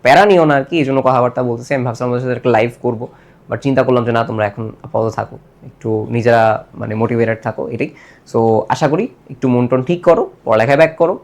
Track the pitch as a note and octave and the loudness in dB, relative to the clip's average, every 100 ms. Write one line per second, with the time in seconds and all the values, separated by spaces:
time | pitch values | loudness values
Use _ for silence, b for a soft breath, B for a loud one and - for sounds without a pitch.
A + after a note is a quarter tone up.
0 | B2 D#3 G#3 F#3 D#3 C#3 C3+ E3+ C3+ C3+ | 6 6 6 6 4 2 0 -2 0 0
1 | C3 C3 B2 B2 B2 A#2 B2 C#3 B2 A#2 | 2 2 0 -2 -4 -6 -4 -4 -4 -4
2 | B2 B2 B2+ A#2+ B2+ A2 A#2 A#2+ B2 A2 | -4 -4 -4 -2 0 2 0 -2 -6 -6
3 | B2+ b b b - A#2 C#3 C3+ B2+ B2 | -12 b b b -10 -4 -2 0 2 2
4 | A#2 A#2 A#2 A2 G#2 G2+ A2 G#2+ - A2 | 2 -2 -2 -2 -4 -4 -12 -12 -6 -4
5 | A2+ A2 A2 A2+ _ _ C3+ _ A#2 A2 | -4 -4 -10 -14 _ _ -20 _ -6 -4
6 | A2 A#2 A#2 A#2 A2+ A2 - - A2 G#2+ | -4 -2 2 4 2 0 -8 -14 -8 -4
7 | A2+ A#2 A2+ A2 A#2+ - - A#2 D3 B | -2 0 -2 -2 -8 -8 -10 -8 -8 B
8 | B B - A#2 A2+ A2 - - D3 E3 | B B -6 0 2 0 -2 -2 0 -2
9 | A#3+ - - C#3+ C3 B2 B2 C3 C3 F3 | -6 -12 -20 -6 -2 0 0 -2 -2 0
10 | F3 E3+ - - - A2 A#2 C#3+ D#3+ - | 2 2 0 -8 -2 0 2 4 2 2
11 | E3+ G#3 | -2 -2